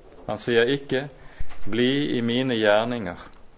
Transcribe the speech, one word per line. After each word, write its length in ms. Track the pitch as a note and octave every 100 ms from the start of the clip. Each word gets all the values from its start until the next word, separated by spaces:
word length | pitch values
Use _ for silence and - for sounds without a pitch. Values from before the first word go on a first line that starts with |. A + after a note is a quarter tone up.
| - - -
Han 120 | G#2+
sier 300 | - A#2 A#2+
ikke: 400 | C#3 - C3 C#3+ - - - - - G2
«Bli 520 | A2 B2 C#3 D3+ B2
i 20 |
mine 340 | A#2 B2 C3
gjerninger.» 640 | A#2 G#2 G#2 A#2 A#2+ F2+ F2 - - -